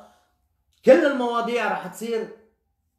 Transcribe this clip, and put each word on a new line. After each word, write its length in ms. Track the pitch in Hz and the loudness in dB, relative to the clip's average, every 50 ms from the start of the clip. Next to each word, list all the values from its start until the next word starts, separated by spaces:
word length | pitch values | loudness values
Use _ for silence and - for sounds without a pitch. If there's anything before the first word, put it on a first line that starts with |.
| - - _ _ _ _ _ _ _ _ _ _ _ _ _ _ - | -20 -20 _ _ _ _ _ _ _ _ _ _ _ _ _ _ 6
كل 200 | - 262 349 311 | 6 6 6 6
المواضيع 680 | 285 269 247 247 240 233 233 226 - 240 233 214 202 | 2 0 -2 -4 -4 -4 -4 -4 -4 -4 -4 -2 -4
رح 160 | 190 - - 180 | -4 -6 -8 -12
تصير، 500 | - - 220 233 226 220 - - - - - _ _ _ _ _ _ _ _ _ _ | -14 -12 -8 -6 -6 -6 -6 -8 -14 -20 -20 _ _ _ _ _ _ _ _ _ _